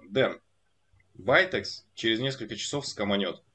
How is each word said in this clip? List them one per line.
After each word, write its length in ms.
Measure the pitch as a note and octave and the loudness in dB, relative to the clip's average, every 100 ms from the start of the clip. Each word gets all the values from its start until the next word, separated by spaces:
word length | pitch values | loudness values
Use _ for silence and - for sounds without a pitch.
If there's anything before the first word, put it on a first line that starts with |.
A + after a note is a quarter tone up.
| - | -2
Дэн, 320 | A2+ G#2+ - _ _ _ _ _ _ _ - | 2 2 0 _ _ _ _ _ _ _ -6
Байтекс 720 | F#2+ D#3 F#3 G#2+ G2 - - - | 4 4 4 0 -4 -12 -16 -4
через 240 | A2+ A2 | 0 0
несколько 340 | C3+ C3 A2 G#2 | -2 -6 -8 -8
часов 300 | - C#3+ C3+ | -6 -6 -6
скоманёт. 560 | - G2+ G2+ F2+ - _ | -4 0 0 0 -6 _